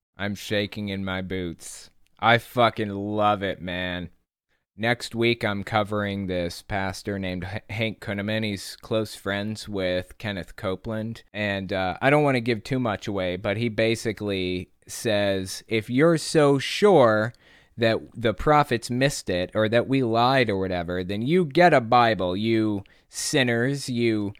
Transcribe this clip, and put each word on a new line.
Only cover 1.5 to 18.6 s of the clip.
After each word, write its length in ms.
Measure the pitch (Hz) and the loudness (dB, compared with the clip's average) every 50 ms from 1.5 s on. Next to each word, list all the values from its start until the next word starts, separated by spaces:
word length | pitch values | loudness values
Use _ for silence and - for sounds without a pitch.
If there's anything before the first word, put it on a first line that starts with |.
| 82 - - - - - - - _ _ _ _ _ - | -8 -10 -14 -18 -18 -18 -20 -20 _ _ _ _ _ 0
I 200 | - 110 117 117 | 2 4 4 4
fucking 500 | - - - 123 117 110 - - 110 104 | 2 -2 0 2 2 2 2 0 -4 -4
love 540 | 101 98 101 104 107 107 104 104 104 98 98 | -4 -6 -6 -4 0 2 4 4 4 2 0
it, 180 | 95 87 - | -4 -4 -4
man. 480 | 80 90 87 90 92 90 90 90 87 82 _ _ _ _ _ _ _ _ _ _ _ _ _ | -6 -8 -6 -4 -4 -4 -6 -6 -8 -10 _ _ _ _ _ _ _ _ _ _ _ _ _
Next 400 | 95 107 117 123 117 - - - | -4 -2 -2 -2 -2 -4 -8 -4
week, 300 | 113 117 117 120 117 - | 0 2 2 2 2 0
I'm 180 | 107 101 101 92 | -4 -2 -4 -4
covering 640 | - 117 110 104 98 107 104 104 101 98 98 98 | -2 0 -2 0 0 -2 -2 -2 -2 -2 -4 -4
this 360 | 92 92 90 87 85 - - - | -4 -2 -2 -2 -4 -6 -10 -10
pastor 560 | - 107 98 95 95 95 - - - 101 98 | -6 -4 -4 -4 -4 -6 -6 -6 -6 -4 -4
named 280 | 95 92 90 90 87 95 95 | -4 -4 -4 -6 -6 -8 -8
H-, 100 | 107 - - | -10 -12 -10
Hank 320 | 101 107 117 110 95 - | -6 -4 -4 -4 -4 -6
Kunneman. 420 | - - 101 101 101 107 107 110 110 | -8 -8 -6 -4 -4 -2 -2 -2 -2
He's 340 | 107 101 95 - - - | -2 -4 -6 -8 -12 -16
close 380 | - - - 120 110 110 101 - | -14 -8 -4 -2 -2 -2 -4 -8
friends 540 | - - 98 98 101 101 107 110 104 - - | -10 -6 -4 -4 -4 -4 -6 -8 -8 -10 -8
with 480 | 104 98 92 90 90 90 90 - - | -6 -2 -2 0 -2 -2 -4 -6 -12
Kenneth 400 | - - 107 101 95 80 - - | -12 -8 -8 -6 -8 -8 -12 -12
Copeland. 680 | - - 98 95 90 - 120 110 110 110 113 117 - - _ - | -8 -6 -4 -4 -4 -6 -6 -6 -6 -6 -6 -8 -12 -16 _ -8
And, 400 | 104 107 104 98 98 95 90 101 | -4 -4 -2 -2 -4 -4 -4 -2
uh, 240 | 95 95 90 85 - | -2 -2 -2 -2 0
I 80 | - 135 | 2 4
don't 140 | 143 151 151 | 4 4 4
wanna 180 | 143 135 123 | 4 2 0
give 240 | 117 120 120 107 - | 0 0 -2 -2 -2
too 140 | - 135 131 | -4 -4 -2
much 280 | 127 113 101 92 - | -2 -2 -2 -4 -4
away, 300 | - 101 98 92 90 90 | -6 -4 -2 -2 -2 -2
but 220 | 92 107 107 101 107 | -2 -2 -2 -2 0
he 100 | 120 120 | -2 -2
basically 1000 | 107 107 113 113 117 110 - 117 107 - 107 104 98 95 92 90 90 90 90 - _ _ _ - | 0 0 2 2 0 0 -2 -4 -4 -4 -4 -4 -2 -2 -2 -2 -2 -4 -6 -10 _ _ _ -16
says, 760 | - - - 117 107 104 101 101 98 95 95 95 - - - - | -12 -6 -2 0 0 2 2 2 0 -2 -2 -6 -10 -12 -8 -4
"If 220 | 107 113 104 - | -2 -2 -2 0
you're 260 | 120 127 151 170 170 | 2 4 4 4 4
so 420 | - - - - 160 147 139 139 139 | 2 0 0 2 4 6 6 4 2
sure 760 | 131 - - - 202 208 196 156 127 113 107 107 107 117 - _ _ _ _ _ _ _ - | 0 -2 -2 2 4 6 8 8 8 6 6 4 0 -2 -6 _ _ _ _ _ _ _ -4
that 240 | - 117 113 110 92 - - - | 0 2 2 2 0 -4 -8 -10
the 180 | - 110 117 101 | -2 0 0 0
prophets 580 | - - 156 151 147 | 0 2 4 6 4